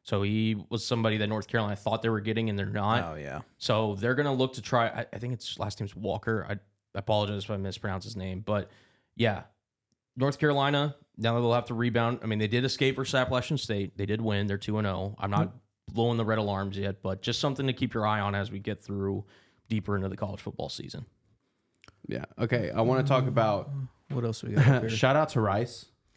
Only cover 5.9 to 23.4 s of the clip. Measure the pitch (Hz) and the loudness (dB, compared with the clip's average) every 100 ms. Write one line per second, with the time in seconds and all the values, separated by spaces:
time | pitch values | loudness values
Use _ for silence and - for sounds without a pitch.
5.9 | - 104 101 - 110 87 101 - _ _ | -6 -4 -2 -2 -2 -2 -8 -10 _ _
6.9 | 95 95 107 104 104 95 101 95 90 104 | -6 0 2 2 -2 -4 -4 -6 -6 -6
7.9 | 95 98 107 95 92 104 104 - - _ | -6 -8 -8 -8 -6 -2 -2 -2 -12 _
8.9 | _ _ - 117 92 - _ _ _ _ | _ _ 0 0 0 -6 _ _ _ _
9.9 | _ _ - 135 139 151 143 139 143 147 | _ _ -2 -2 2 2 4 4 2 2
10.9 | - _ - 113 120 120 120 117 117 120 | -4 _ -2 0 2 4 2 0 0 2
11.9 | 117 117 120 113 107 107 120 131 - 135 | 2 2 0 -2 0 2 2 0 2 0
12.9 | - - 135 127 123 123 147 - 104 98 | 0 0 2 2 2 0 -2 -2 -2 -2
13.9 | - 98 107 110 101 104 98 - 107 104 | -2 -2 0 0 0 0 -2 -2 0 0
14.9 | 92 98 104 98 101 - - _ _ - | -2 -4 -4 0 2 2 -2 _ _ -6
15.9 | 101 120 117 110 110 104 98 98 98 98 | 0 2 2 2 0 0 -2 -4 -4 -4
16.9 | 98 95 98 - 117 147 135 135 120 127 | -4 -4 -4 -2 -2 -2 0 -2 0 -2
17.9 | 117 107 107 101 101 95 98 98 101 - | 0 2 2 2 0 -2 -6 -6 -8 -6
18.9 | 101 98 95 101 - _ _ - 113 104 | -4 -2 -2 -6 -16 _ _ -4 -4 0
19.9 | 101 95 95 101 98 - - - - - | -2 -2 -4 -6 -6 -10 -8 -8 -8 -10
20.9 | - - _ _ _ _ _ _ _ - | -12 -14 _ _ _ _ _ _ _ -20
21.9 | - - 55 71 - 117 120 87 - 113 | -18 -8 -8 -8 -4 0 0 0 2 2
22.9 | 127 139 135 127 113 | 4 4 4 4 2